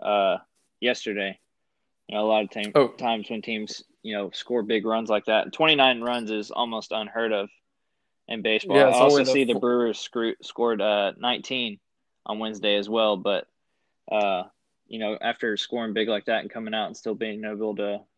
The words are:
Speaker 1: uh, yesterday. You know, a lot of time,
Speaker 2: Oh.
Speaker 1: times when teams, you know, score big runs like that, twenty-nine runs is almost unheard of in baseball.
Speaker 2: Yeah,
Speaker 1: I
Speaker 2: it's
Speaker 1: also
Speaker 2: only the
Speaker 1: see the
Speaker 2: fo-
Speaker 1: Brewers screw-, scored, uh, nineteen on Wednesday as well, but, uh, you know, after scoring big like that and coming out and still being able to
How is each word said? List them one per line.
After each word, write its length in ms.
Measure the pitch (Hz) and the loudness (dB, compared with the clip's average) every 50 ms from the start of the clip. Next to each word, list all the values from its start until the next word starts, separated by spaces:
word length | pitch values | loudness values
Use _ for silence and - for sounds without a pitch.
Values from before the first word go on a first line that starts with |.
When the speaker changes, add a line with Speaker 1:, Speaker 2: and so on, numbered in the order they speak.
Speaker 1:
uh, 380 | - 101 104 101 98 95 90 92 - _ _ _ _ _ _ - | -2 2 4 4 4 4 2 0 -4 _ _ _ _ _ _ -4
yesterday. 580 | 117 120 123 - - 117 101 104 98 98 95 _ _ _ _ _ _ _ _ _ _ _ _ _ _ | 0 0 0 0 -2 -6 -4 -4 -4 -6 -6 _ _ _ _ _ _ _ _ _ _ _ _ _ _
You 100 | - 104 | -6 -4
know, 80 | 104 107 | 0 2
a 40 | 110 | 2
lot 160 | 110 107 104 | 2 2 2
of 60 | 98 | 0
time, 220 | - 113 104 104 - | -4 -6 -4 2 4
Speaker 2:
Oh. 140 | 147 135 117 | 4 4 4
Speaker 1:
times 420 | - - 131 117 113 110 101 - | 0 -4 -4 -2 -2 -2 -4 -8
when 100 | 117 110 | -8 -8
teams, 420 | - 120 113 107 107 104 - - - _ _ _ | -6 -6 -6 -6 -6 -8 -12 -14 -18 _ _ _
you 120 | - 110 107 | -10 -8 -6
know, 160 | 104 101 90 | -6 -6 -6
score 320 | - - - - 123 120 | -8 -10 -6 -4 -2 -2
big 220 | 104 107 113 107 98 | 0 0 0 0 0
runs 240 | 113 113 113 113 107 | 0 -2 -2 0 0
like 160 | 107 101 - | 0 0 2
that, 260 | - 110 107 - - | 2 2 2 2 0
twenty-nine 500 | - - 160 160 156 139 135 131 123 117 | 0 2 4 4 6 6 6 4 4 2
runs 280 | 117 120 123 120 117 107 | -2 -4 -4 -4 -4 -4
is 200 | 110 107 101 101 | -4 -4 -4 -4
almost 420 | - - 120 117 113 110 - - | -4 -4 -4 -4 -4 -8 -8 -6
unheard 400 | 92 110 107 98 104 113 117 110 | -6 -6 -6 -6 -4 -2 -2 0
of 160 | 110 101 98 104 _ _ _ _ _ _ _ _ _ _ _ _ _ _ _ - | 0 -2 -2 -4 _ _ _ _ _ _ _ _ _ _ _ _ _ _ _ -10
in 140 | 117 110 | -8 -4
baseball. 340 | 95 110 110 107 - - - | 0 0 0 0 2 4 6
Speaker 2:
Yeah, 80 | 139 139 | 6 8
Speaker 1:
I 40 | 131 | 8
Speaker 2:
it's 80 | 123 123 | 6 6
Speaker 1:
also 140 | 127 143 143 143 | 6 8 8 6
Speaker 2:
only 40 | 131 | 6
the 80 | 131 | 4
Speaker 1:
see 120 | 131 143 131 | 4 2 4
the 100 | 117 120 | 2 2
Speaker 2:
fo- 60 | 101 | 0
Speaker 1:
Brewers 380 | 123 120 123 123 120 117 107 - | 2 2 2 2 2 0 -2 -4
screw-, 380 | - - - 120 113 113 - - | -8 -8 -4 -4 -2 -2 -4 -6
scored, 400 | - - - - 120 117 113 104 | -10 -12 -6 -2 0 0 0 0
uh, 300 | 98 107 104 104 101 95 - - | 2 2 2 2 0 0 -2 -4
nineteen 600 | 120 123 123 - - - 131 127 120 110 104 - _ _ _ _ _ _ _ _ - | -4 -4 -4 -4 -4 -6 -6 -4 -4 -6 -8 -10 _ _ _ _ _ _ _ _ -8
on 120 | - 107 107 | -8 -6 -6
Wednesday 380 | 110 110 110 98 98 104 101 | -6 -6 -6 -2 0 2 2
as 120 | 101 98 104 | 2 0 0
well, 280 | 110 113 110 107 104 | 2 2 4 4 2
but, 300 | 95 92 101 98 90 - _ _ _ _ _ _ _ _ _ _ _ _ - | 2 0 0 0 -2 -2 _ _ _ _ _ _ _ _ _ _ _ _ -4
uh, 320 | - 107 104 98 95 90 90 - _ _ _ _ _ _ _ | -2 0 0 0 0 -2 -4 -8 _ _ _ _ _ _ _
you 120 | - 110 113 | -16 -10 -8
know, 180 | 110 104 107 - | -6 -6 -6 -4
after 380 | - 117 117 - - 117 104 | -4 -6 -4 -4 -2 -4 -2
scoring 380 | 101 - - 123 120 113 110 101 | -4 -4 -6 -6 -6 -4 -2 -2
big 140 | 110 110 113 | -2 0 0
like 180 | 110 101 - | -2 -2 -2
that 140 | - 113 104 | -2 -2 -2
and 100 | - 101 | -2 -6
coming 240 | - 117 113 110 110 | -10 -10 -8 -6 -4
out 140 | 110 104 87 | -4 -4 -6
and 80 | 113 | -8
still 180 | - - 117 107 | -8 -6 -6 -4
being 280 | - 113 110 104 107 107 | -4 -4 -6 -6 -8 -8
able 320 | 107 107 104 110 107 104 | -8 -6 -4 -4 -4 -4
to 240 | 98 104 101 101 101 - _ _ | -4 -4 -4 -4 -6 -8 _ _